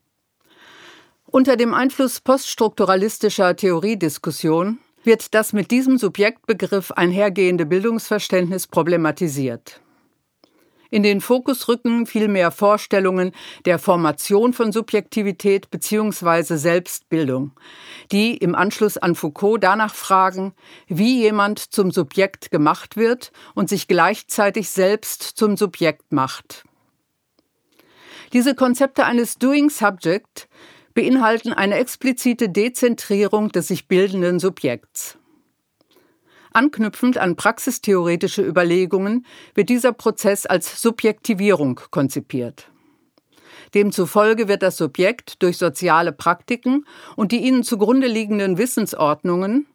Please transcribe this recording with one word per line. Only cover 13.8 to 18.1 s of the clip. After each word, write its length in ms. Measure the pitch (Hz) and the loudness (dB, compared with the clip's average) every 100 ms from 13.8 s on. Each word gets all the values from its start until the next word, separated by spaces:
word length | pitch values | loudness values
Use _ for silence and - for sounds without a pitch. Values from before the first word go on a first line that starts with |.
| - 175 160 147 - 202 240 | 2 2 2 -2 0 2 2
von 180 | 247 226 | 2 -2
Subjektivität 1000 | 208 220 208 - - 202 190 202 196 - | -2 -2 -2 -2 -4 -4 -2 0 0 -2
beziehungsweise 880 | 170 - 214 214 196 170 165 160 165 | -10 -4 -2 -2 -2 0 0 0 -2
Selbstbildung, 920 | 156 175 180 - - 165 143 127 139 - - - - - - | 0 0 -2 -10 -4 -2 -2 -2 -6 -10 -20 -20 -20 -20 -4